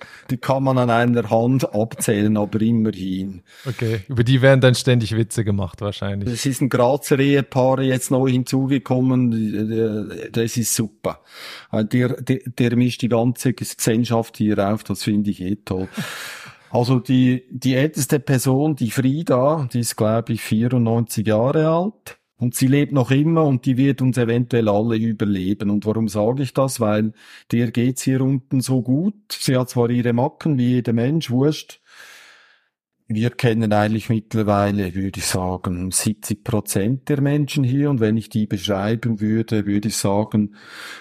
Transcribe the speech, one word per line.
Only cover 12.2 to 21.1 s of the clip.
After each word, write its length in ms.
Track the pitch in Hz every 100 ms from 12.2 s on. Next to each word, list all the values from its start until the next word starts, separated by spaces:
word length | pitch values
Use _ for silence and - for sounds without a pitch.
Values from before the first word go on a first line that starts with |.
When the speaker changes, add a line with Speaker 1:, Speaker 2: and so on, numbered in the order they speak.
Speaker 1:
der, 200 | 127 131 -
der 300 | - 120 117
mischt 240 | 123 -
die 80 | 113
ganze 460 | 117 123 120 135
Gesellschaft 840 | - - - - 113 120 113 110 -
hier 220 | 107 101 98
auf. 120 | 107
Das 200 | - 98
finde 260 | - 104 104
ich 100 | 90
eh 160 | 92 104
toll. 240 | - 95 95 - - - - - - - _
Also 280 | 120 120 131
die, 440 | - 127 127 127 -
die 240 | 127 131
älteste 460 | 131 151 160 131 147
Person, 560 | - 131 135 131 156 135
die 140 | 117
Frieda, 800 | 135 131 147 165 127 139 160 127
die 80 | 123
ist, 160 | 117 -
glaub 320 | 110 113 117
ich, 140 | 113
vierundneunzig 840 | - 107 120 123 113 117 113